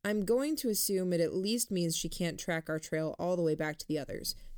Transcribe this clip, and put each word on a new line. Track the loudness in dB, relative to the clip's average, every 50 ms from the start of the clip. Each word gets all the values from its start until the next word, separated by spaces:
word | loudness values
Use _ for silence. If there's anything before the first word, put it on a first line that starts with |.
| 0
"I'm | 0 0 0 2
going | 4 4 4 4 0 0
to | 0 0 0
assume | 0 2 2 2 2 2 2 2
it | 4 4
at | 2 2 2
least | 0 0 0 0 0 0 0
means | 2 2 2 2 0
she | 0 -4 -4
can't | -2 -2 -2 -2 -2 -4
track | -2 -2 -2 -2 -2 -2
our | -4 -4
trail | -2 -2 -2 0 0 -2 -2 -2
all | 0 0 2
the | 4
way | 4 2 2
back | 2 0 -4 -4 -6
to | -4
the | -2 -2 -2
others, | -2 -4 -8 -6 -6 -6 -8 -8 -12 -12 -6